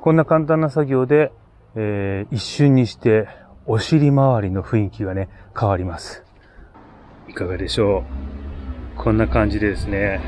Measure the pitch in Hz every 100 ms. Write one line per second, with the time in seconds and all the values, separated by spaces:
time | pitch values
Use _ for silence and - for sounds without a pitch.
0 | - 160 151 160 151 160 156 151 143 135
1 | 127 147 147 - _ _ _ 110 107 101
2 | 98 98 104 117 - - 143 131 120 -
3 | 120 110 107 - - - - 110 - 160
4 | 143 139 135 120 98 95 90 110 101 -
5 | 101 95 92 - - - 107 95 90 82
6 | - - - _ _ - - - - -
7 | - - - - 92 90 92 - 101 95
8 | - - - - - - - - - -
9 | 117 110 110 120 107 104 104 95 - 98
10 | 101 98